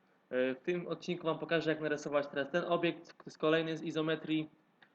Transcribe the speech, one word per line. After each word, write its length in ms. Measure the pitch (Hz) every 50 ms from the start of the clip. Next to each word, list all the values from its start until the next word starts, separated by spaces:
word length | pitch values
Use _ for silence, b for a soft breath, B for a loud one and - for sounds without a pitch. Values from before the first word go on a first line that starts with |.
| _ _ _ _ _ _
E, 260 | 127 127 127 131 127
w 60 | 127
tym 260 | - 175 180 175 175
odcinku 380 | - 165 - - - 175 165 -
wam 140 | 160 156 160
pokażę, 300 | 156 151 165 165 151 156
jak 120 | 151 151
narysować 460 | 156 151 151 143 - 156 143 143 139
teraz 240 | - - 143 139 -
ten 140 | - 175 170
obiekt. 520 | 175 170 165 170 170 165 - - - -
To 60 | _ -
jest 120 | - -
kolejny 400 | - - 156 156 165 160 160 160
z 60 | 151 156
izometrii. 640 | 165 143 156 156 160 160 156 - 156 156 156 151 156 - _ _ _ _ _ - _ _